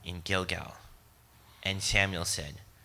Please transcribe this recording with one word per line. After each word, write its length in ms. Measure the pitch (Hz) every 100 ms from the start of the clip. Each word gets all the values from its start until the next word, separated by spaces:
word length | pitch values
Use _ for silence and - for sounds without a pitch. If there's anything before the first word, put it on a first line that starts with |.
in 180 | 87 87
Gilgal." 560 | 80 92 90 87 62 - - - - - - - - -
And 180 | 95 98
Samuel 440 | - 104 98 87 85
said, 360 | - 76 - - -